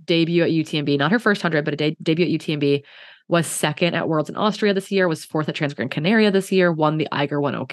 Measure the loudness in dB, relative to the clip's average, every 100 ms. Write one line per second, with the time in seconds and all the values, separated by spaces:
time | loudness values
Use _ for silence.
0 | 0 2 2 2 2 0 -2 -2 0 2
1 | 2 2 2 0 0 0 -2 -2 -2 -2
2 | -2 0 0 -2 -4 -2 0 0 -4 -20
3 | -20 -20 -2 -2 0 -2 -4 0 -2 0
4 | -2 -2 -2 -2 -2 0 0 -2 -2 0
5 | 0 -2 -4 -4 -4 -4 -4 -4 -6 -2
6 | 2 4 4 2 2 2 2 2 0 0
7 | -2 -2 -2 -2 -2 -4 -8